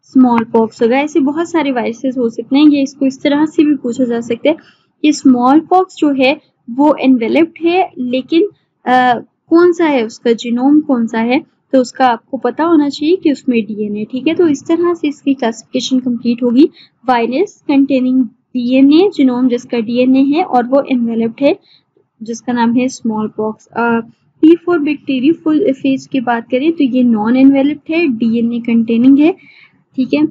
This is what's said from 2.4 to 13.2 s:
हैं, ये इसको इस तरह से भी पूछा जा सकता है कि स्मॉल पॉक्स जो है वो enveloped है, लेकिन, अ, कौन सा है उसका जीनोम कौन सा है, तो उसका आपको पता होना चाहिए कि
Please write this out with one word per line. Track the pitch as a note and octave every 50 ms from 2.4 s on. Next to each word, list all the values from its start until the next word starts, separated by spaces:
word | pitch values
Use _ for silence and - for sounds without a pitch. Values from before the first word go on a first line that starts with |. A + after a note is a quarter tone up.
| A3+ - C4+
हैं, | C#4 D4+
ये | D4+ D4 C#4+ C#4
इसको | C4 - - C#4
इस | C4+ C4 -
तरह | - D4 C#4+ C#4+ D#4
से | D#4 - - D4+
भी | D4+ D4
पूछा | C4 - A#3+ A#3 - C4
जा | A#3 A#3+ A#3
सकता | A#3 A3+ A#3 A#3 - C#4+
है | E4 - _ _ _ _ _ _ _ _
कि | - D4+ D4
स्मॉल | - - C#4 B3 A#3+ A#3+ B3+ C#4 D#4+
पॉक्स | D#4+ - F4+ F#4 F#4 F#4 -
जो | - D#4+ D4 C#4 C4 C4
है | B3+ D4+ D4+ _ _ _ _ _ -
वो | A#3 B3+ D4 D4+ C#4
enveloped | - A#3+ C4 C4 A#3 A3+ G#3+ A#3 C#4 E4+ E4 - - D#4+
है, | E4+ F4 F#4 F#4 - _ -
लेकिन, | B3 B3 B3 C4 C4 - D#4+ E4+ G#4 G4+ _ _ _ _ _ _ _
अ, | - B3 B3+ B3 B3+ A#3+ G#3+ - _ _ _ _ _
कौन | E4 E4 F4 F4+ E4+
सा | E4+ E4+
है | D#4 C#4+ B3+ A3
उसका | A3+ - - _ A#3+
जीनोम | A#3 - - A#3+ A#3 A#3+ B3+ C#4 D4 D#4
कौन | D4+ - C4+ A#3+ A3+
सा | A3 - A3+
है, | A3+ A#3+ B3 D#4+ D#4+ _ _ _ _ _ -
तो | C4
उसका | B3 - _ - C4
आपको | B3+ A#3 A3+ _ _ -
पता | C4 - B3 A#3+ - D#4
होना | E4+ E4+ D4 D4 C#4+
चाहिए | - - D4+ D#4 F#4
कि | F#4